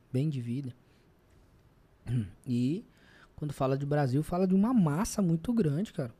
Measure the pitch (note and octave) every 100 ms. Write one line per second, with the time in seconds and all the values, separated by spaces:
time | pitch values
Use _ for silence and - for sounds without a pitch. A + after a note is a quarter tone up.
0 | _ B2+ D3+ C3+ A#2 B2 C3 - _ _
1 | _ _ _ - - - _ _ _ _
2 | - A#2+ G2+ - - A#2+ B2 F3+ - -
3 | - - - - D3+ C3+ C3 C#3 C#3 D3
4 | C#3 C3 D#3 F3 F#3+ F#3+ G#3+ B3+ D#3+ D3
5 | A#3+ - F#3 E3 E3 A#3 E3 C#3+ G#3 -
6 | B2+ -